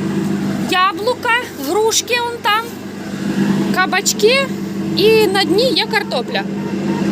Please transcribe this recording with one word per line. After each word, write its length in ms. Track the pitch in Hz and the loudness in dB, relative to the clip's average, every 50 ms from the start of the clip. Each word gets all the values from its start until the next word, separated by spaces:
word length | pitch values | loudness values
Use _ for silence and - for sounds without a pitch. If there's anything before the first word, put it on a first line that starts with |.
| - - - - - - - - - - - - - - | -2 -2 -2 -2 0 0 -2 -2 -2 -2 -2 -2 -2 0
яблука, 640 | 370 359 370 392 415 403 415 480 494 - - 480 453 494 508 - 339 302 269 277 | 2 2 2 2 0 0 -2 -2 -2 0 0 0 0 0 0 -4 -8 -8 -4 -2
грушки 520 | 359 415 440 453 427 - - - 494 480 | 0 2 2 2 2 0 0 0 0 -2
он 180 | 480 480 480 466 | 0 -2 -4 -2
там, 220 | 453 453 415 440 466 480 - - - - - - - - - - - - - - - - - - - - - | 0 0 0 0 -2 -4 -8 -10 -12 -12 -10 -10 -10 -8 -6 -4 -4 -2 0 2 2 2 2 2 0 0 2
кабачки 720 | 359 370 381 359 381 381 - - - 403 440 523 554 539 523 - - - - - - - - - | 2 0 2 0 0 0 0 2 4 4 4 4 4 2 0 -4 -6 -6 -6 -6 -4 -4 -2 0
і 300 | - 381 440 440 440 440 | 4 4 6 6 6 4
на 180 | 381 392 392 392 | 4 2 2 2
дні 280 | 294 339 415 508 523 | 2 2 2 2 2
є 140 | 330 359 415 | 2 0 0
картопля. 560 | - 440 415 403 - 330 262 220 - 190 196 202 - - - - - - - - - - - - - | 0 -2 -2 -2 -2 -2 -4 -4 -2 -4 -4 -4 -4 -4 -4 -4 -4 -4 -2 -2 -2 -2 0 0 0